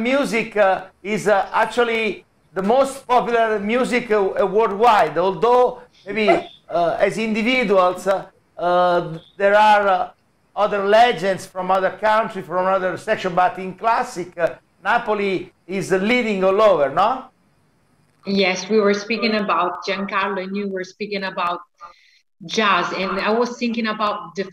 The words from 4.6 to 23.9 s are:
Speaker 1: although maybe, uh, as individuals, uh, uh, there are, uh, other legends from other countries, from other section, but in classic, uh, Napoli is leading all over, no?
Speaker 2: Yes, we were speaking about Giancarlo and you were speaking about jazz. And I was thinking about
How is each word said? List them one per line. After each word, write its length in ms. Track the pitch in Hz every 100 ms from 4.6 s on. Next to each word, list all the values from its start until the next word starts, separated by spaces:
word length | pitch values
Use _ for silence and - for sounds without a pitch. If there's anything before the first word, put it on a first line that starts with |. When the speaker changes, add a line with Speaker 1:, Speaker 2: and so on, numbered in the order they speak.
| 226 196 240 208 160 151
Speaker 1:
although 640 | 185 175 226 247 247 - - _ 190
maybe, 240 | 208 214 349 - - -
uh, 280 | 165 170 -
as 180 | 202 170
individuals, 880 | 220 220 220 254 202 196 180 185 196
uh, 220 | 185 - _ _ -
uh, 600 | 175 180 180 175 160 160 - -
there 180 | 202 208
are, 320 | 214 208 202
uh, 240 | 180 180 - _ _ _ 180
other 300 | 208 202 196
legends 640 | 214 247 170 190 180 -
from 240 | 185 185
other 180 | 190 185
countries, 560 | 180 214 214 220 185 151
from 220 | 180 185
other 280 | 190 185 156
section, 380 | - 214 185
but 240 | 170 180 180
in 160 | 190
classic, 640 | - 226 240 247 - 180 175
uh, 180 | 165 - _ _
Napoli 680 | 190 233 220 208 202 180 - _ -
is 260 | 190 147
leading 520 | 185 208 247 220 196
all 180 | 190 196
over, 280 | 214 170 139
no? 360 | 156 214 262 - _ _ _ _ _ _ _ _ _ 196
Speaker 2:
Yes, 420 | 196 180 143 -
we 100 | 214
were 140 | 202
speaking 400 | 202 - 226 233
about 500 | 214 196 170 180 -
Giancarlo 600 | - 190 196 202 202 190
and 120 | 190 196
you 120 | 202
were 160 | 190
speaking 400 | 180 - 208 202
about 360 | 190 190 175 175 - _ - - _ _ _ _ 160
jazz. 480 | 214 208 180 175
And 260 | 180 190 190
I 120 | 190
was 260 | 226 240 -
thinking 300 | 240 226
about 480 | 220